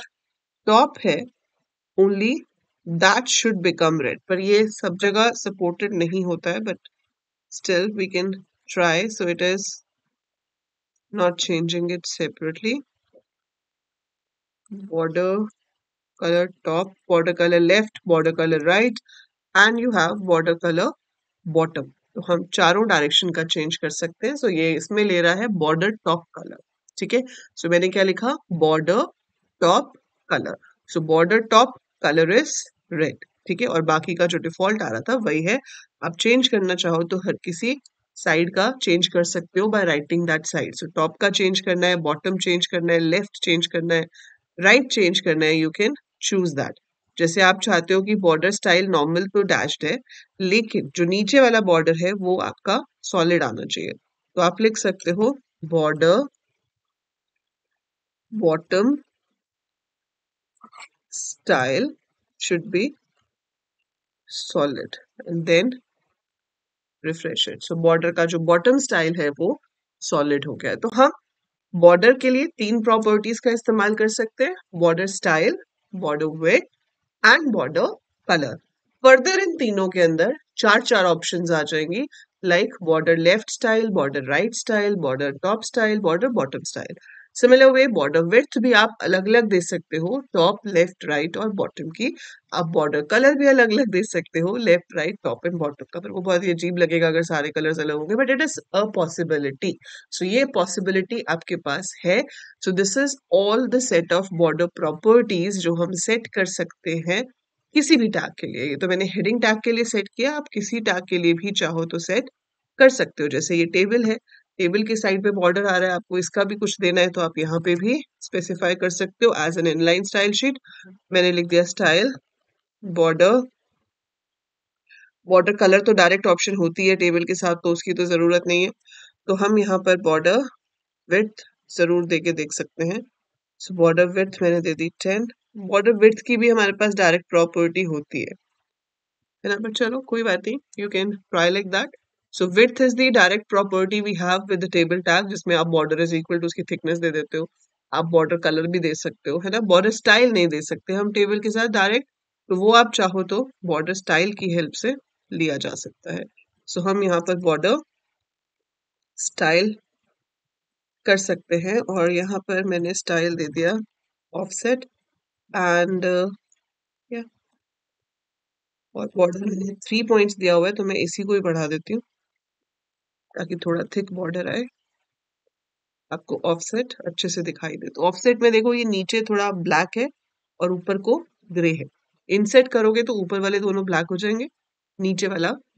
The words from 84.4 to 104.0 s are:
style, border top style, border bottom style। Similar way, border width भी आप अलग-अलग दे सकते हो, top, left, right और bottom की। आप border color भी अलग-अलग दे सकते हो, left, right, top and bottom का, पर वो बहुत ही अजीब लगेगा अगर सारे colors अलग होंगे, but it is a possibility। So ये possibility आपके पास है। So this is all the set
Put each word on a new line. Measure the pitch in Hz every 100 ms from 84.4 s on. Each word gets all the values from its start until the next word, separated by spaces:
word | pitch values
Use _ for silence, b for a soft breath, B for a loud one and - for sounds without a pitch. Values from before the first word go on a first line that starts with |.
| 220
style, | 233 - 214 208 202
border | 143 131 143
top | 139 185 220
style, | 226 247 214 214
border | 185 170 262
bottom | 220 135 135 -
style। | - - - B B B -
Similar | 247 254 269
way, | 262 269
border | 196 143 160 170
width | 220 285 262
भी | 247
आप | 214 220 220
अलग-अलग | 156 185 190 233 226
दे | 190
सकते | 175 175 - 156
हो, | 170 262 254
top, | 190 170 208 208
left, | 175 175 185 -
right | 147 160 165
और | 220
bottom | 202 - - 160
की। | 165 247 - B B _
आप | 151 165
border | 170 151 151
color | 147 220 269 285
भी | 277
अलग-अलग | 269 240 214 247
दे | 180
सकते | 214 175 170 160
हो, | 175 233
left, | 220 175 - 170
right, | 156 208
top | 147 123 170
and | 175
bottom | 151 143 131
का, | 175
पर | 202
वो | 196
बहुत | 185 175
ही | 190
अजीब | 170 175 175
लगेगा | 165 165 165
अगर | 160
सारे | 165 156 147
colors | 151 156 156
अलग | 151 151
होंगे, | 151 226
but | 262
it | 262
is | 311 - - 190
a | 214 208
possibility। | 160 - 165 156 143 135 - - B B B
So | -
ये | 185 233 269
possibility | 214 180 - 185 190 190 233 -
आपके | 165 - 170
पास | 147 147 180 - 175
है। | 202 285 B B B -
So |
this | 185 196 269
is | 277 269 - 175
all | 202 226
the | 247 247 254
set | 170